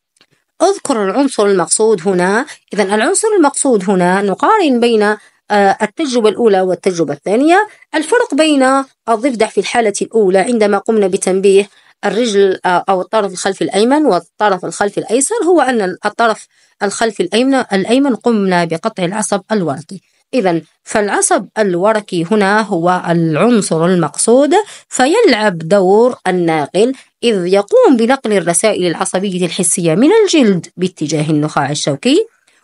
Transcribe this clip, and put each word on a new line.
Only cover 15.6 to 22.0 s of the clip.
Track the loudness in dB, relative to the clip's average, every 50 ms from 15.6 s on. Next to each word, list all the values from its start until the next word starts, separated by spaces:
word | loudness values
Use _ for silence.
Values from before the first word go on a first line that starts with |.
أن | 2 2 0 -2 -2 -4 -6 -6 -8
الطرف | -6 -2 0 0 0 0 -2 -8 _ _ _ _ _ _ -6 -6
الخلفي | -6 -4 -2 -4 -4 -4 -4 -6
الأيمن، | -2 -2 0 0 0 0
الأيمن | 0 -2 -2 -2 -2 0 0 0 0 2 0 -2
قمنا | -2 -2 0 0 0 0 0 0 0 0
بقطع | -2 -4 -6 -6 -6 -6 -4 -6
العصب | -4 -4 -4 -4 -4 -4 -6 -4 -4
الورقي. | -4 -2 -2 -4 -6 -8 -10 -16 -18 -20 _ _ _ _ _ _ -4
إذن | -2 0 0 -2 -2 -4 _ _ _ _
فالعصب | -4 -4 -2 -2 -2 -2 -2 0 0 -2 -2 -4 -4 -4
الورقي | -2 -2 0 0 0 0 0 0 -2